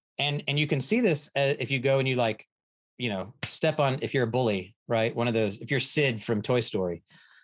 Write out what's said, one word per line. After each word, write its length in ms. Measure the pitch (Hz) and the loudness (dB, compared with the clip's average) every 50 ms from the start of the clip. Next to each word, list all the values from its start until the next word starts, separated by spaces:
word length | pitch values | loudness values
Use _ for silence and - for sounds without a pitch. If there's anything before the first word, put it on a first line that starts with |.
| _ _ _ - | _ _ _ -4
And, 240 | 139 147 143 147 - | -4 -2 -2 -4 -4
and 100 | - 139 147 | -2 0 0
you 100 | 151 147 | 0 0
can 120 | 160 135 | 0 0
see 200 | - - 214 247 | 0 2 2 2
this, 280 | 247 196 156 143 - - - | 4 4 2 2 0 -2 0
uh, 180 | 139 139 135 143 - | 0 2 2 2 0
if 100 | 127 - 135 | -2 -2 -2
you 80 | 127 | 0
go 180 | 120 135 135 135 | 2 2 2 4
and 80 | 131 | 2
you, 80 | 131 127 | 2 2
like, 320 | 123 120 113 110 - - _ _ _ _ _ _ _ _ _ _ - | 2 2 0 0 -4 -8 _ _ _ _ _ _ _ _ _ _ -6
you 100 | 123 117 | -4 -2
know, 260 | 101 95 92 98 - _ - | -2 -4 -4 -8 -8 _ -8
step 360 | - - - - 160 147 151 | -6 -4 0 0 0 2 2
on, 180 | 143 135 131 131 117 | 2 0 0 0 -2
if 120 | - - | -2 0
you're 80 | 135 123 | 0 0
a 80 | 113 | 2
bully, 460 | 110 127 127 113 104 95 92 98 - _ _ | 2 2 2 2 0 0 -4 -8 -14 _ _
right? 280 | - 120 113 113 120 - | -2 0 0 0 0 0
One 100 | 127 120 | -2 -2
of 80 | 123 110 | 0 2
those, 240 | 113 110 101 98 117 | 2 0 0 -2 -6
if 120 | 147 - 143 | -6 -4 -2
you're 80 | 127 | -2
Sid 420 | - - - 156 143 135 117 107 - | 0 0 2 2 2 0 0 -2 -4
from 200 | - 117 104 104 | -2 -2 -2 0
Toy 180 | - 127 123 | 0 0 0
Story, 420 | 113 - - - 92 87 85 85 - _ - - - - - - | 0 0 -2 -2 -2 -2 -4 -6 -10 _ -20 -20 -20 -20 -20 -20